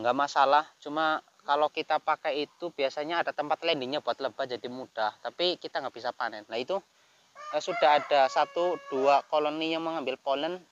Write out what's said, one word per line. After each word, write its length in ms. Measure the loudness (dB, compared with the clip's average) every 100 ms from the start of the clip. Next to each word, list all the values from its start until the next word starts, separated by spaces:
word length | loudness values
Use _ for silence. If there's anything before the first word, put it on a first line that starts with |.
nggak 160 | 0 2
masalah, 480 | 2 4 6 6 2 _
cuma 400 | -8 -2 0 -2 -6 _
kalau 240 | 0 2 2
kita 320 | 0 -2 -2
pakai 480 | 0 -2 -2 -4 -4
itu 240 | _ -8
biasanya 480 | -2 -2 -2 -4 -2
ada 160 | -2 -2
tempat 240 | -2 0
landingnya 400 | 0 0 -2 -2
buat 160 | -2 -4
lebah 320 | -4 -4 -6
jadi 160 | -6 -8
mudah, 400 | -10 -8 -4 -4 -4
tapi 400 | -8 -2 -2 -2
kita 240 | -6 -6
nggak 80 | -6
bisa 200 | -6 -8 -4
panen. 320 | -6 -8 -8
Nah 80 | -6
itu, 240 | -4 -4 -6 _ _ _ _ -18 -6
eh, 80 | -4
sudah 400 | -4 2 4 4
ada 320 | 4 4 4
satu 480 | 2 0 0 0 -2 -4
dua 320 | 0 4 4 4
koloni 480 | 0 0 -2 -4 -4
yang 80 |
mengambil 320 | -4 -4 -4 -4
pollen, 480 | -2 -2 -2 -6 -12